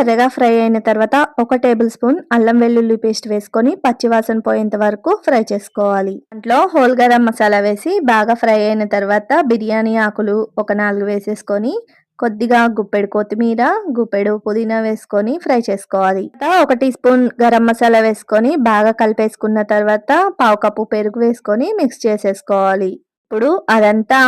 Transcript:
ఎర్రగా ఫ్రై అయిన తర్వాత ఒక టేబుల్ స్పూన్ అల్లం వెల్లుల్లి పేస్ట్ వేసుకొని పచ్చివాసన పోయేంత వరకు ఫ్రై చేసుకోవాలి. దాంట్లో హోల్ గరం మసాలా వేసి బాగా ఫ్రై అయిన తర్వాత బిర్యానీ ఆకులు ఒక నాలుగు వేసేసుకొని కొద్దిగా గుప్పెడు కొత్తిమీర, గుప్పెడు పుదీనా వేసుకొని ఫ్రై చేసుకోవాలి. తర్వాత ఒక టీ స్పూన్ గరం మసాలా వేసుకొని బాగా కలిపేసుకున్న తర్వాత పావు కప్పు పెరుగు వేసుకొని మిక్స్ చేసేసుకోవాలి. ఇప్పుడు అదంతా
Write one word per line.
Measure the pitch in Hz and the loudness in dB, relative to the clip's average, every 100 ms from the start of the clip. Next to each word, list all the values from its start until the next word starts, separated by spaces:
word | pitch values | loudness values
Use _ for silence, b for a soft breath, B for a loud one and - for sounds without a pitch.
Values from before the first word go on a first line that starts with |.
ఎర్రగా | 240 226 254 - | 2 2 0 2
ఫ్రై | 240 233 | 2 2
అయిన | 226 220 220 | 2 0 0
తర్వాత | 214 220 269 302 - | 0 0 0 0 -2
ఒక | 233 254 | -2 0
టేబుల్ | 247 226 226 | 0 2 0
స్పూన్ | - 240 339 - 233 | -2 -2 -2 0 0
అల్లం | 226 240 | 2 4
వెల్లుల్లి | 233 233 226 220 | 2 2 2 0
పేస్ట్ | 226 220 220 | -2 -4 -4
వేసుకొని | 208 208 226 247 381 262 | -6 -4 -2 0 0 -2
పచ్చివాసన | 240 240 226 226 220 220 | -2 0 0 0 -2 -2
పోయేంత | 220 220 208 | -2 -2 -2
వరకు | 208 202 320 415 - | -2 -2 -2 -2 0
ఫ్రై | 254 220 | 0 0
చేసుకోవాలి. | 202 - - 202 196 196 196 - | -6 -8 -4 -2 -2 -4 -8 -14
దాంట్లో | 220 226 262 370 311 | -12 -2 0 2 2
హోల్ | 254 247 | 2 2
గరం | 247 240 233 | 2 4 2
మసాలా | 226 214 208 202 | 2 2 2 0
వేసి | 208 320 403 254 | -2 -2 -2 0
బాగా | 220 214 233 | 2 0 0
ఫ్రై | 226 214 214 | 0 2 0
అయిన | 214 208 | -2 -2
తర్వాత | 202 196 208 208 294 277 | -2 0 -2 0 0 0
బిర్యానీ | 233 220 220 220 226 214 | -2 -2 -2 -2 0 -2
ఆకులు | 214 214 214 220 - | -2 -2 -2 -4 -6
ఒక | 202 202 | -4 -2
నాలుగు | 208 202 202 | -2 -2 -2
వేసేసుకొని | 202 202 214 - 202 233 427 466 b b - | -4 -6 -8 -4 -4 -4 -6 -10 b b -6
కొద్దిగా | 233 214 233 240 233 220 | -6 -4 0 2 2 0
గుప్పెడు | 208 208 196 | -4 -2 -2
కొత్తిమీర, | 208 208 214 233 226 262 415 392 240 | -4 -4 -2 -2 0 0 -2 -4 -4
గుప్పెడు | 226 202 208 208 | -4 -2 -2 -2
పుదీనా | 214 214 220 220 | -4 -4 -2 -2
వేసుకొని | 220 220 - 202 214 330 | -4 -6 -4 -2 -2 -4
ఫ్రై | 330 240 233 | -2 -2 -2
చేసుకోవాలి. | 196 - 190 190 196 214 - | -6 -4 -2 0 -2 -6 -6
తర్వాత | 294 359 | 0 2
ఒక | 285 247 | 2 0
టీ | 269 247 | -2 0
స్పూన్ | 247 254 247 - | 2 2 2 0
గరం | 233 226 233 | 2 2 2
మసాలా | 226 233 226 220 | 2 2 4 2
వేసుకొని | 214 - 214 240 330 233 | -2 -2 0 2 2 2
బాగా | 208 214 226 | 2 2 2
కలిపేసుకున్న | 220 220 220 - 214 214 208 | 0 0 -2 -4 -2 -2 0
తర్వాత | 214 208 214 214 302 392 - | 0 0 0 0 0 0 0
పావు | 240 214 | 2 2
కప్పు | 214 214 214 | 0 -2 -4
పెరుగు | 214 208 233 | -2 -2 0
వేసుకొని | 233 233 - 214 330 427 | -2 -2 -2 -2 -2 0
మిక్స్ | 262 - | -2 -2
చేసేసుకోవాలి. | 226 214 202 196 - 196 190 190 190 - _ _ | -2 -2 -2 -4 -2 0 2 0 -2 -6 _ _
ఇప్పుడు | - 220 262 381 - 226 | -8 -2 0 0 2 2
అదంతా | 208 214 214 262 | 4 2 2 2